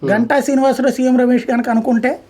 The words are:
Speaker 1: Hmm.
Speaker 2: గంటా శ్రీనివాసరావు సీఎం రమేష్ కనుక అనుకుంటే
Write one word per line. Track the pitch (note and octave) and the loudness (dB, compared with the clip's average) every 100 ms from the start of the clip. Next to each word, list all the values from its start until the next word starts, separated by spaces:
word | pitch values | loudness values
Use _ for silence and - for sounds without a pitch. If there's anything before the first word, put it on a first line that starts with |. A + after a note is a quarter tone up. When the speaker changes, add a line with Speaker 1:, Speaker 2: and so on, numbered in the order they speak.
Speaker 1:
Hmm. | C#3 | -2
Speaker 2:
గంటా | G#3+ A#3 C#4 | -2 0 0
శ్రీనివాసరావు | C4+ C4+ C4+ C4 C4 | 0 0 2 0 -2
సీఎం | B3+ B3+ B3+ | 0 0 2
రమేష్ | B3 B3 B3 | 2 0 0
కనుక | A#3+ A#3+ | -4 0
అనుకుంటే | A3+ A3+ A#3 B3 E4 - | -2 0 0 0 -4 -10